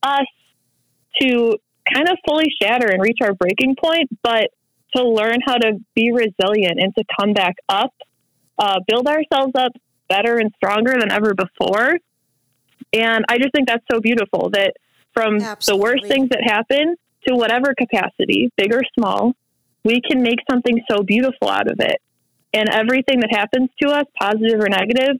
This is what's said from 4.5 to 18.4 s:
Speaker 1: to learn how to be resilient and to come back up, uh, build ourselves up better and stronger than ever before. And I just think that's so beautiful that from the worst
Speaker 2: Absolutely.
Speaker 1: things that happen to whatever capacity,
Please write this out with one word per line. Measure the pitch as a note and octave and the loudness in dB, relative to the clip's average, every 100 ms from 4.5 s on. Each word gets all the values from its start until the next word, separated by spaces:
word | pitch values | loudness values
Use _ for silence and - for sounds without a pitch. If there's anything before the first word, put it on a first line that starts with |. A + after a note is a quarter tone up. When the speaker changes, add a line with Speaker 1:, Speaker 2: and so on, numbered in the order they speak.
| - _ _ _ C4 | -6 _ _ _ -2
Speaker 1:
to | |
learn | B3 A3 A3 A#3 B3 | 2 2 0 0 0
how | B3 | 0
to | A3 G#3 - - | 0 -2 -4 -2
be | A3+ | 0
resilient | A#3+ A3+ - F#3+ G#3+ F#3 E3+ | 2 0 0 0 2 0 0
and | F#3+ A3+ | -2 -2
to | - - | -4 -2
come | G#3 | 0
back | G#3 F3+ F#3 - | 0 0 -2 -2
up, | G3 B3+ - - _ _ _ _ - | -2 -2 -6 -20 _ _ _ _ -4
uh, | G#3 F#3+ F#3 | -2 0 0
build | A3+ B3+ | 0 0
ourselves | D#4 D4+ C#4+ C4+ C4 | 0 0 0 0 0
up | B3+ - _ _ - | -2 -4 _ _ -4
better | F#3+ A3 A#3 | -2 0 0
and | G#3+ - | -2 -2
stronger | F#3+ G#3 A#3 B3+ | -2 0 0 0
than | G#3+ | 0
ever | G3 G#3+ F#3+ | 0 0 -2
before. | F#3 - F#3 G3+ B3+ E4+ - _ _ _ _ _ _ _ - | -4 -4 -2 0 0 -2 -6 _ _ _ _ _ _ _ -4
And | A3 A3+ A3+ - | -2 0 0 0
I | A#3+ | 0
just | C4+ | 0
think | D4 B3 | 2 0
that's | A#3 - | 0 -2
so | A#3 | -2
beautiful | A3 A#3 G3+ F3+ F3+ | 0 0 0 -2 -2
that | G3 G3 - _ _ _ | 0 0 -2 _ _ _
from | - A3 G#3 | -4 0 0
the | G#3 G#3 - G3 | -2 -4 0 0
worst | G#3 C4 | 2 0
Speaker 2:
Absolutely. | - | 0
Speaker 1:
things | C#4 C4 | 0 0
that | B3 | 0
happen | A#3 G#3 A3+ C#4 D#4 F4 _ _ - | 0 0 0 0 0 -4 _ _ -2
to | B3+ | 0
whatever | A3+ A#3 C#4 C4 | 0 0 0 -2
capacity, | B3 G#3 F3+ - - - | -2 -2 -2 -4 -2 0